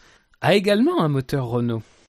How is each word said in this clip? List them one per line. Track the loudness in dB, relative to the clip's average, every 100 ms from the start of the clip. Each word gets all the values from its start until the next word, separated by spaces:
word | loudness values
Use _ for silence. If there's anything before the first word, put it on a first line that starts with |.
| _ _ _ _
a | 0 2
également | 2 2 2 2
un | 0
moteur | -2 -2 -4 -2
Renault. | -2 -2 -4 -8 _